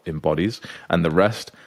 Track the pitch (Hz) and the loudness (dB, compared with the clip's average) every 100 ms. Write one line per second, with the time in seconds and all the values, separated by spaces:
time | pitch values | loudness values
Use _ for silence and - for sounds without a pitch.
0 | - 78 80 76 98 120 - - - 85 | -10 -4 0 0 0 -4 -12 -16 -2 0
1 | 82 80 104 117 - - | 2 4 4 0 -10 -20